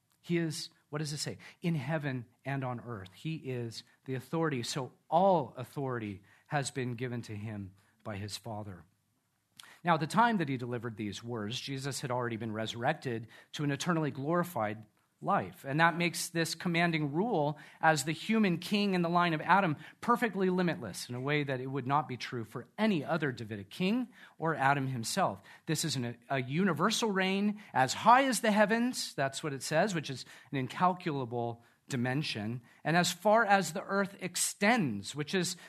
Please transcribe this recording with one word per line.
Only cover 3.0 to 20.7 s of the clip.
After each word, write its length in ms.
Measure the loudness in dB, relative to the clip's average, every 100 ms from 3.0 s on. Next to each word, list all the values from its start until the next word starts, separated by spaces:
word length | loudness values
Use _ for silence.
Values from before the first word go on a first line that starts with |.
| -10
He 220 | -10 -8 -6
is 480 | -6 -6 -6 -10 -16 _ -8
the 100 | -8
authority. 480 | -4 -2 0 0
So 300 | -4 -6 -8 -12 _
all 440 | 4 6 4 0 -8
authority 640 | -10 -6 -4 -4 -4 -8 -12 -20 _
has 240 | -2 -2
been 240 | -4 -6 -4
given 280 | -6 -6
to 120 | -8 -10
him 360 | -8 -8 -10 -14 _ _ -10
by 100 | -8
his 220 | -8 -8
Father. 480 | -8 -10 -10 -14 -18 _ _ _ _ _ _ _ -20 -8
Now, 120 | 2 2
at 40 |
the 80 | 4
time 300 | 4 4 4
that 100 | 0
he 80 | -2
delivered 400 | -2 -4 -6 -6
these 260 | -6 -6
words, 380 | -8 -6 -4 -6
Jesus 400 | -6 -8 -6 -6
had 120 | -2
already 260 | -2 -2 -2
been 160 | -4
resurrected 760 | -4 -4 -2 -2 -2 -2 -6 -6 -16 -16
to 140 | -4 -2
an 60 |
eternally 400 | 0 0 0 0
glorified 680 | -2 -2 0 0 -2 -4 -4 -12 _ _ _
life. 420 | 0 0 0 -8 -4
And 140 | 4
that 180 | 6 6
makes 300 | 0 0 -4
this 260 | 0 -2
commanding 600 | 0 0 2 4 2 0
rule 440 | 0 0 2 0 -2 -10 2
as 220 | 4 4
the 80 | 2
human 460 | -4 0 2 4 2
king 360 | 0 0 2
in 100 | 2
the 60 | 2
line 240 | 4 2
of 60 | 0
Adam 380 | 4 4 4 0 -6 -10
perfectly 480 | 0 2 2 0 0
limitless 580 | 2 2